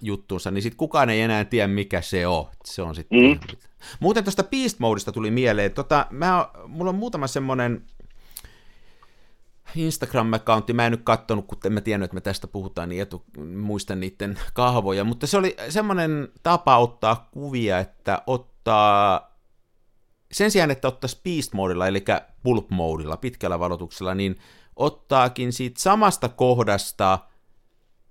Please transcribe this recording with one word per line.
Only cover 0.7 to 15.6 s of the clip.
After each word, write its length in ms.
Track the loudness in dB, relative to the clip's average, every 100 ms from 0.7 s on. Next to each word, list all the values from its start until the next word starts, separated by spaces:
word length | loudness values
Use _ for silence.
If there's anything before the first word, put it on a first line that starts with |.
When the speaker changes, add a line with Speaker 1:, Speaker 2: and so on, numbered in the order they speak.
Speaker 1:
kukaan 360 | -4 -2 2 2
ei 100 | 2
enää 240 | 2 0
tiedä, 220 | 0 0 0
mikä 320 | -2 -2 -4
se 260 | -2 -2 0
on. 200 | -2 -4 -14
Se 180 | -14 -10
on 120 | -8
sit 120 | -8 0
Speaker 2:
Mm. 80 | 6
Speaker 1:
ihan 140 | 6 4 -6
mitä. 180 | -18 -20 -20 -18 -2
Muuten 240 | 0 2
tosta 200 | 0 -2
Beast 340 | -2 -2 -2 0
Modesta 340 | -2 0 -4
tuli 180 | -6 -2
mieleen, 420 | 2 2 2 0
tota, 340 | -2 0 0 0
mä 280 | -2 0 0
oon, 320 | -2 -8 -14
mulla 180 | -6 -4
on 40 | -2
muutama 300 | -4 -4 -4
semmonen 580 | -4 -2 0 0 -2 -8 -20 -20 -20 -18 -18 -18 -20 -20 -20 -20 -20 -20 -20 -20 -20 -20 _ -10 -4
Instagram-accountti, 960 | -4 -4 -2 0 0 0 2 2 2
mä 140 | 0 0
en 40 |
nyt 80 | 0
kattonut, 420 | 0 0 0 -4 -4
kun 120 | -6
en 80 | -2
mä 80 | -2
tiennyt, 240 | -2 -2
että 100 | -4
me 60 | -6
tästä 260 | -6 -6 -8
puhutaan, 420 | -10 -8 -8 -6
niin 140 | -6
etu-, 220 | -8 -10 -16 -16 -12 -8
muistan 440 | -4 -4 -4 -6
niitten 380 | -6 -8 -8 -6 -6
kahvoja, 500 | 0 2 2 0 0
mutta 220 | -2 -2 0
se 100 | 2
oli 200 | 2 -2